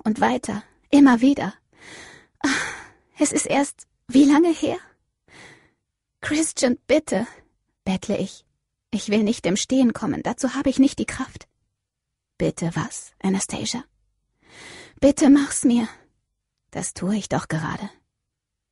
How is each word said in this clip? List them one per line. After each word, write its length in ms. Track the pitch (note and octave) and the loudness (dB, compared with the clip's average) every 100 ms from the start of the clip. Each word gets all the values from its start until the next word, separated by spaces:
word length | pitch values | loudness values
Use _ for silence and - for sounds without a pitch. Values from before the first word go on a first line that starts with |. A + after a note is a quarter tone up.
und 160 | A3 G#3+ | -4 -2
weiter, 420 | A3 B3 - G3+ - _ _ | -2 -2 -6 -10 -10 _ _
immer 300 | C#4+ C#4 A#3+ | 6 6 6
wieder. 320 | B3+ C#4+ F3+ - _ _ - - - - _ _ | 4 2 -4 -10 _ _ -20 -20 -20 -20 _ _
Ah, 100 | C#4 C4+ - - - _ _ - | -4 -4 -6 -12 -18 _ _ -2
es 140 | D4+ | 0
ist 140 | D4+ - | 0 -2
erst 420 | - C#4+ - - _ - | -2 -2 -6 -20 _ 0
wie 180 | C4 | 4
lange 280 | C#4+ D4 E4+ | 6 6 4
her? 260 | D#4+ D4+ F#4 - _ _ _ _ - - - _ _ _ _ _ _ | 0 -4 -6 -10 _ _ _ _ -20 -20 -20 _ _ _ _ _ _
„Christian, 580 | - D4+ D#4+ - B3+ B3 - | -4 -2 -2 -2 -2 -2 2
bitte“, 400 | D4+ - F#3+ A#3 - _ _ _ _ | 0 2 -4 -6 -12 _ _ _ _
bettle 340 | - F#3+ - G3+ | -4 -4 -4 -6
ich. 280 | F#3+ - _ _ _ _ _ | -6 -10 _ _ _ _ _
Ich 160 | G#3 - | -8 -2
will 160 | G#3 | 0
nicht 220 | G#3 A#3+ - | 0 -2 -2
im 100 | - | -4
Stehen 360 | - C4 B3 | 0 2 2
kommen, 300 | - G3+ - | 0 -4 -4
dazu 320 | - - C4 | -6 -4 -6
habe 160 | C4 C#4+ | -4 -2
ich 80 | B3+ | 2
nicht 220 | C4+ - | 2 0
die 60 | A3 | -10
Kraft. 420 | - C4 - - _ _ _ _ _ _ _ _ - | -8 -10 -14 -20 _ _ _ _ _ _ _ _ -6
„Bitte 320 | E3 - E3 | -4 -4 -6
was, 400 | D#3+ A3+ - - _ | -6 -8 -10 -18 _
Anastasia?“ 640 | F#3+ F#3+ - - A3 A#3+ - _ _ _ _ _ _ - - - - _ | -4 -2 -4 -8 -8 -8 -12 _ _ _ _ _ _ -20 -20 -20 -20 _
„Bitte 300 | C#4 C#4 D4 | 2 6 6
mach's 340 | C#4+ C#4 - | 6 4 -2
mir.“ 240 | C4 A#3+ A3+ - _ _ _ _ _ _ _ | 0 2 0 -8 _ _ _ _ _ _ _
„Das 240 | - - | -12 -10
tue 220 | - F3+ G#3+ | -8 -4 -4
ich 120 | - | -4
doch 200 | B2+ - | -6 -4
gerade.“ 420 | D#3 D#3 - G3+ - _ _ _ _ _ _ _ | -6 -6 -8 -12 -16 _ _ _ _ _ _ _